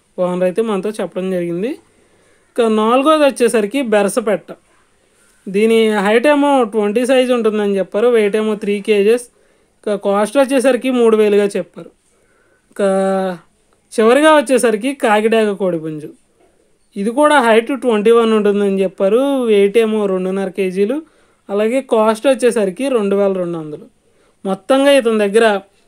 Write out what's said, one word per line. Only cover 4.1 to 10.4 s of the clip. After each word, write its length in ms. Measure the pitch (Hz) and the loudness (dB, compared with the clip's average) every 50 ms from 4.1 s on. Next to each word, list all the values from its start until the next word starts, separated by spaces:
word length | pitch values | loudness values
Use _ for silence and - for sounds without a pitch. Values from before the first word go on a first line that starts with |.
| - 262 208 220 202 175 - - 170 - _ _ _ _ _ _ _ _ _ _ _ _ _ _ _ _ _ 208 185 | -2 -4 -4 -2 -4 -4 -6 -14 -20 -20 _ _ _ _ _ _ _ _ _ _ _ _ _ _ _ _ _ -6 -2
దీని 240 | 202 220 226 226 226 220 220 214 208 190 208 | 0 2 2 2 2 2 2 0 0 0 2
హైట్ 200 | 214 240 233 294 294 | 0 2 2 2 2
ఏమో 180 | 285 285 285 277 269 240 202 220 | 2 2 2 2 2 0 0 -2
ట్వంటీ 280 | 220 208 208 202 240 254 233 | -2 -2 0 -2 -2 0 2
సైజు 200 | 269 254 254 247 254 240 | 2 2 2 0 0 0
ఉంటుందని 400 | 220 220 208 214 208 202 202 196 | 0 0 0 0 -2 -2 -2 -2
చెప్పారు, 280 | 185 - - 202 226 247 240 226 | -4 -4 -2 0 0 2 2 2
వెయిట్ 180 | 208 202 196 214 | 2 0 0 -2
ఏమో 120 | 220 214 214 214 220 | -2 -2 -4 -4 -4
త్రీ 120 | 202 202 208 202 220 | -4 -4 -4 -2 0
కేజెస్, 360 | 214 202 196 208 233 247 247 - _ _ _ _ _ _ _ _ _ _ | 0 2 2 2 2 0 -2 -10 _ _ _ _ _ _ _ _ _ _
ఇక 160 | _ 214 208 196 - 202 | _ -6 -6 -4 -2 -2
కాస్ట్ 280 | 196 202 214 208 - 277 | 0 0 -2 0 0 0